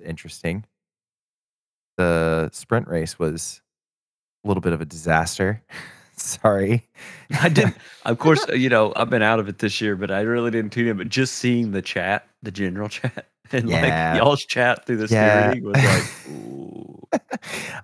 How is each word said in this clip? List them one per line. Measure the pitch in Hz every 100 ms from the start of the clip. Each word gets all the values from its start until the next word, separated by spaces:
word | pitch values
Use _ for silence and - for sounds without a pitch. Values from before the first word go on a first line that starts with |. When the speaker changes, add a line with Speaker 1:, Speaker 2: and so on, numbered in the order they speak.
Speaker 1:
interesting. | 82 80 80 - 85 95 - _ _ _ _ _ _ _ _ _ _ _ _ -
The | 87 82 82 80 78
sprint | - - 117 -
race | 82 82 -
was | 80 82 - - _ _ _ _ _ _ _ _
a | 101
little | 92
bit | 87
of | 80
a |
disaster. | 78 82 82 80 85 - 98 110 - - -
<laughs> | - _ -
Sorry. | - - 110 101 98 117 - - - - - 143
Speaker 2:
I | 165
didn't, | 160 214 - -
Speaker 1:
<laughs> | - -
Speaker 2:
of | 117
course, | 160 151 -
you | 127 127
know, | 113 107 -
I've | 117
been | 117
out | 107 113
of | 101
it | -
this | 104 -
year, | 107 95
but | 98
I | 98
really | 110 120 117
didn't | 113 107
tune | 120 117
in. | 101
But | 107
just | 127 131
seeing | - 123 120 110
the | 98
chat, | - 92 90 107 - _
the | 107
general | 92 95 95 104
<laughs> |
chat, | - 127 - - _ _
and, | 131 117
like, | -
Speaker 1:
Yeah. | 147 80 80 85
Speaker 2:
y'all's | 127 139
chat | - 127 123 - -
through | 113
the | 110
Speaker 1:
Yeah. | 110 107 104 104
Speaker 2:
steering | - 101
was | 139
like, | 123 107 - - 69
Speaker 1:
<laughs> |
Speaker 2:
"Ooh." | 71 57 69 - - - - - - - 262 - - - -